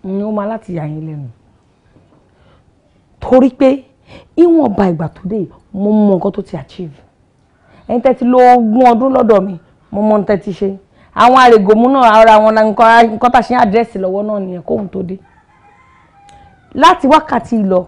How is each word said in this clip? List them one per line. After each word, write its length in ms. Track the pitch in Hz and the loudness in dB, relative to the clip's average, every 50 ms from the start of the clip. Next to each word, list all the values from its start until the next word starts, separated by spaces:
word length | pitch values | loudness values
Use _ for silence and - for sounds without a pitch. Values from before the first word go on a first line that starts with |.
Mm, 220 | _ 190 190 196 202 | _ -10 -8 -8 -8
ó 80 | 214 214 | -6 -6
máa 140 | 214 202 | -8 -8
láti 280 | 208 226 214 220 - 180 | -8 -10 -12 _ -12 -12
yà 100 | 170 151 | -12 -10
yín 200 | 147 151 156 156 | -10 -12 -12 -14
lẹ́nu. 220 | 160 156 147 139 123 117 _ _ _ _ _ _ _ _ _ _ _ _ _ _ _ _ _ _ _ _ _ _ _ _ _ _ _ _ _ _ _ _ _ _ _ _ _ | -14 -14 -14 -16 -18 -20 _ _ _ _ _ _ _ _ _ _ _ _ _ _ _ _ _ _ _ _ _ _ _ _ _ _ _ _ _ _ _ _ _ _ _ _ _
Torí 300 | - - 254 254 254 269 | -6 0 2 2 2 2
pé 340 | - _ 285 262 269 277 262 _ _ _ _ _ - - - _ _ | 0 _ 0 0 0 -2 -8 _ _ _ _ _ -20 -20 -20 _ _
ìwọ̀nba 480 | - 330 349 330 330 285 233 202 185 196 190 | 0 2 2 2 2 0 -2 -2 -2 -2 -2
ìgbà 180 | 170 151 170 151 | -2 -4 -8 -10
tó 120 | - - - | -12 -12 -12
dé 120 | 180 208 | -10 -8
yìí, 140 | 220 185 - - _ _ _ _ | -8 -8 -10 -12 _ _ _ _
mo 180 | 190 196 208 214 | -6 -4 -2 0
mọ 220 | 214 214 202 196 | 0 2 0 0
nǹkan 160 | 175 - 202 175 | -2 -4 -6 -8
tó 100 | - 190 | -8 -12
ti 140 | - - | -12 -14
achieve. 420 | 160 139 _ - - 185 160 139 _ _ _ _ _ _ _ _ _ _ _ _ _ _ _ _ _ _ - | -16 -16 _ -18 -16 -16 -16 -16 _ _ _ _ _ _ _ _ _ _ _ _ _ _ _ _ _ _ -6
Ẹ̀yin 120 | 220 247 233 | -6 -2 0
tẹ́ 120 | 262 254 254 | -2 -2 0
ti 60 | 254 | -2
lo 140 | 240 247 254 247 247 247 | 0 2 4 6 6 6
ogún 300 | 247 233 220 214 247 262 247 240 | 4 2 0 0 2 2 2 2
ọdún 200 | 214 254 269 262 | 2 0 -2 0
lọ́dọ̀ 280 | 254 247 214 220 202 190 | 0 2 2 2 0 0
mi, 100 | 196 190 165 _ _ _ _ _ _ - | -2 -10 -14 _ _ _ _ _ _ -8
mo 80 | 202 208 | -4 -2
mọ 120 | 214 214 | 0 0
ohun 100 | 214 196 | -2 0
tẹ́ 160 | - 214 185 - | -2 -4 -6 -4
ti 80 | - 185 | -10 -10
ṣe. 240 | - 208 196 196 190 _ _ _ _ _ _ _ | -6 -6 -8 -8 -10 _ _ _ _ _ _ _
Àwọn 220 | - 214 240 254 262 | 2 2 4 4 6
arègòmù 480 | 254 247 233 220 196 190 214 220 233 254 | 6 6 6 4 4 4 2 2 2 2
náà, 220 | 269 277 254 226 214 | 2 2 2 4 4
ara 220 | 220 226 226 220 214 | 6 6 6 6 4
wọn 160 | 214 220 220 | 4 2 2
la 80 | 220 220 | 2 0
nǹkan, 420 | 220 208 - 240 226 226 233 233 226 214 | 0 0 2 2 4 6 4 4 2 0
nǹkan 160 | 208 - 240 240 | -2 -2 0 0
tá 60 | 254 | 0
a 40 | 226 | -2
ṣe 120 | - 247 | 0 -2
ń 40 | 247 240 | -2 0
àdírẹ́sì 360 | 208 190 226 233 226 - 196 | 0 0 -2 -2 -4 -6 -8
lọ́wọ́ 240 | 190 180 185 196 208 | -6 -6 -6 -6 -6
náà 120 | 214 214 202 | -6 -8 -8
nìyẹn, 220 | 196 185 180 175 - | -8 -10 -12 -14 -10
kóhun 260 | - 233 226 208 185 | -8 -8 -8 -8 -10
tó 140 | - 190 190 | -10 -12 -10
dé. 140 | 170 185 190 _ _ _ _ _ _ _ _ _ _ _ _ _ _ _ _ _ _ _ 784 807 807 - - - _ _ _ _ _ _ | -10 -12 -14 _ _ _ _ _ _ _ _ _ _ _ _ _ _ _ _ _ _ _ _ _ _ -20 -20 -20 _ _ _ _ _ _
Láti 320 | - 277 339 370 359 - | 0 2 2 2 2 0
wákàtí 480 | 262 - - - - - - - - - | 0 0 0 0 -2 -8 -8 -6 -4 -4
yìí 100 | 226 208 196 | -4 -2 0
lọ 120 | 190 180 180 | -2 -2 -4